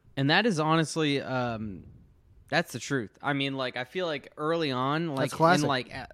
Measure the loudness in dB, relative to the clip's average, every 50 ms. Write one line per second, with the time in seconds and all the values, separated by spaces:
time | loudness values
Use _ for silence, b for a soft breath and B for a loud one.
0 | _ -8 -4 0 2 4 4 4 4 4 2 2 2 4 4 4 2 2 0 0
1 | 2 2 2 0 -2 -2 -2 -2 -2 -2 -4 -4 -6 -8 -10 -12 -14 -18 -20 -20
2 | -20 -20 _ _ _ -20 -20 -20 -8 -2 -2 -2 -2 -2 -6 -8 -4 -2 -2 -2
3 | -2 -4 -10 _ -4 -2 -2 0 -2 -2 -2 -4 -4 -4 -4 -6 -8 -6 -6 -6
4 | -4 -4 -4 -6 -8 -12 -10 -4 -2 -2 0 0 0 0 0 0 0 0 0 0
5 | -2 -2 -2 -2 -2 -2 0 4 4 6 6 4 4 2 0 -2 -4 -6 -10 -12
6 | -12 -12